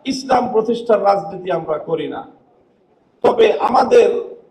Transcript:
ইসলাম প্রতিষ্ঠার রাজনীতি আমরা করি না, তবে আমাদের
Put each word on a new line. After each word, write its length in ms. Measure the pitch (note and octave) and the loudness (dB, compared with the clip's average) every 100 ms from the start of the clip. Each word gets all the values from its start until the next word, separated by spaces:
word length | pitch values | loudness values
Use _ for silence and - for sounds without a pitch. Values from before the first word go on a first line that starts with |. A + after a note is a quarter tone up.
| C4+ | -8
ইসলাম 440 | - - B3 A3+ | -8 0 0 0
প্রতিষ্ঠার 520 | A3 A3 A3+ - G3+ | 0 0 -2 0 2
রাজনীতি 480 | G3 G3+ G3+ F#3+ F3+ | 2 0 -2 -10 -6
আমরা 260 | E3 D#3+ D3+ | -6 -4 -6
করি 300 | - D#3 C#3+ | -4 -6 -6
না, 200 | C#3+ - _ _ _ _ _ _ _ _ _ | -10 -14 _ _ _ _ _ _ _ _ _
তবে 320 | A#3+ A3+ A3+ - | 0 4 2 2
আমাদের 760 | - B3+ B3 A#3+ G#3+ - - - _ | 0 0 4 4 4 2 -6 -14 _